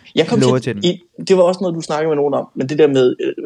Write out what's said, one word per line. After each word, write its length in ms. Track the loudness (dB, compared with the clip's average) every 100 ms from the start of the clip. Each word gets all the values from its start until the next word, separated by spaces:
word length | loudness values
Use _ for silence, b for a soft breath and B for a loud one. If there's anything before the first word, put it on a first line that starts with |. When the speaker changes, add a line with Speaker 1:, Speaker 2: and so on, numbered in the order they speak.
| b -2
Speaker 1:
Jeg 120 | 0
kom 120 | 2
Speaker 2:
låger 200 | 2 2
Speaker 1:
til, 40 |
Speaker 2:
til 200 | -2 -2
den. 0 |
Speaker 1:
i, 160 | -2 -4 _ -8 0
det 100 | 2
var 60 |
også 160 | 4 2
noget, 140 | -4 -6
du 60 |
snakkede 260 | -6 -4 -2
med 60 | 0
nogen 180 | -2
om, 140 | -2 -6 -8
men 140 | -4
det 80 | 2
der 80 | 2
med, 280 | 4 2 0
øh, 140 | -6 -6